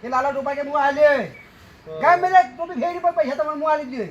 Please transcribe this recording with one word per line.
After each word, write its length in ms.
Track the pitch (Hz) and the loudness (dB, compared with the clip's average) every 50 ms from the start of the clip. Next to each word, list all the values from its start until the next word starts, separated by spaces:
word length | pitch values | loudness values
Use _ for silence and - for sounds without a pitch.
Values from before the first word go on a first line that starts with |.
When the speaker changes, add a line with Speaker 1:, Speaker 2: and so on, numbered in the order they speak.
| - | -10
Speaker 1:
એ 40 | 240 | -4
લાલા 240 | 262 254 262 277 269 | -4 -2 -2 -2 -4
ટોપા 220 | 269 269 285 277 | -4 -6 -6 -6
કે 60 | 277 | -6
હું 220 | 285 277 285 302 285 | -8 -6 -4 -2 0
આલે. 240 | 277 277 285 302 | 0 2 4 4
Speaker 2:
હા. 1080 | 294 285 269 214 - - - - - _ - - - - - _ 156 160 160 - 294 349 | 4 4 2 -2 -6 -12 -18 -20 -20 _ -20 -20 -20 -20 -20 _ -16 -10 0 4 4 4
Speaker 1:
ગમે 120 | 359 359 359 | 4 4 4
તે 140 | 370 370 370 - - | 4 4 4 4 -2
તો 100 | - 330 | -10 -10
તું 140 | 339 359 262 | -8 -6 -4
ફેરી 180 | 233 349 349 349 | -4 -4 -4 0
પર 140 | 349 349 339 | -2 -2 0
પૈસા 220 | - 302 247 277 | 0 -2 -2 0
તમને 160 | - 302 302 | -4 -4 -4
હું 220 | 302 294 294 311 311 | -4 -4 0 0 0
આલી 120 | 302 302 | 0 -2
દઉં. 240 | 254 254 254 208 165 | -8 -8 -10 -10 -10